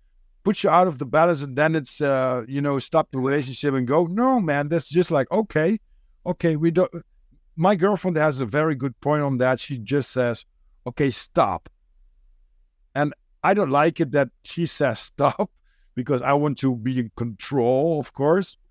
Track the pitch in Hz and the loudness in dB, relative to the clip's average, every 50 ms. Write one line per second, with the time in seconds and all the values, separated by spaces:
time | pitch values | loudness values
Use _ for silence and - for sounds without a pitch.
0 | _ _ _ _ _ _ _ _ - 196 196 - - 180 156 175 185 185 147 123 | _ _ _ _ _ _ _ _ -2 -2 0 2 2 4 6 6 4 4 0 -4
1 | 143 123 107 156 165 175 170 135 143 139 123 139 151 160 160 160 135 - - - | -4 0 2 4 4 4 2 0 -4 -4 0 0 2 2 2 -2 -4 -6 -6 -2
2 | 147 139 135 131 131 131 127 123 110 120 135 143 143 143 139 135 - - - 160 | 0 0 0 0 0 0 -2 -4 -4 -4 -4 -2 -2 0 -2 -2 -4 0 0 0
3 | 151 - - 131 127 135 139 151 135 135 127 - - 147 135 131 127 120 139 165 | 0 0 -4 -2 0 0 0 0 -2 -4 -8 -4 -2 -2 0 0 0 2 2 2
4 | 180 165 180 220 247 262 262 240 190 156 143 143 147 147 165 165 - - 147 180 | 2 0 0 0 2 2 2 2 0 0 0 -2 -2 -2 -2 -4 -4 0 0 0
5 | 175 - 165 143 127 - 170 214 214 - - 156 156 180 226 - - _ _ _ | 2 2 0 0 0 0 -2 -2 -2 0 0 0 0 0 0 -2 -6 _ _ _
6 | _ _ _ _ - 180 175 - - 170 156 147 160 170 160 180 185 - - 170 | _ _ _ _ -8 -8 -4 -2 0 0 0 2 0 2 2 2 0 0 -2 -10
7 | - _ _ _ _ _ _ _ _ _ _ 160 165 190 208 165 170 202 208 170 | -18 _ _ _ _ _ _ _ _ _ _ 0 2 2 4 4 2 0 0 0
8 | - 185 170 156 151 156 135 131 131 107 113 147 156 160 151 123 135 135 - _ | -2 -2 0 2 2 0 0 -2 -4 -2 0 0 0 0 -2 -2 -4 -6 -8 _
9 | - 143 151 151 147 139 135 120 127 127 131 117 - - 143 120 107 98 135 143 | -2 0 0 0 0 0 0 2 2 2 0 0 -4 -8 -10 -10 -4 -2 -2 -2
10 | 123 - - 127 123 120 117 - - _ _ _ _ _ _ _ _ 127 - - | -2 -2 -2 -2 -2 -2 -2 -4 -10 _ _ _ _ _ _ _ _ -8 -2 0
11 | 147 135 117 - - - - 180 131 101 90 87 - - - _ _ _ _ _ | 0 0 -2 -4 -10 -4 0 0 2 2 0 -4 -8 -14 -20 _ _ _ _ _
12 | _ _ _ _ _ _ _ _ _ _ _ _ _ _ _ _ _ _ - 135 | _ _ _ _ _ _ _ _ _ _ _ _ _ _ _ _ _ _ -4 -2
13 | 147 147 - - _ _ _ _ - 165 202 208 185 135 135 143 151 170 - - | -2 -2 -2 -8 _ _ _ _ 0 2 2 2 2 2 2 2 2 2 0 -2
14 | 165 131 127 143 139 135 - _ _ - - 175 170 - - - 151 127 110 - | -2 0 0 0 0 0 -4 _ _ -10 -6 -4 -4 -4 -2 -2 -2 -2 -2 -4
15 | - - - - 139 135 - - 208 - _ _ _ _ _ _ _ _ _ 123 | -8 -10 -2 0 0 0 0 -2 -4 -6 _ _ _ _ _ _ _ _ _ -8
16 | 123 127 139 123 131 135 143 147 147 151 131 - 131 131 127 117 107 127 131 127 | -2 -2 -2 0 2 2 2 2 2 0 -2 0 -2 -2 -2 -2 -4 -2 -2 -2
17 | 120 107 - - 120 120 104 - - - 143 135 117 120 127 131 151 170 165 147 | -4 -4 -6 -8 -8 -8 -8 -10 -10 -4 -2 0 2 2 2 2 2 0 0 -2
18 | 131 - - - 139 151 170 196 185 - - _ _ _ | -4 -8 -6 -2 2 2 2 2 0 -4 -10 _ _ _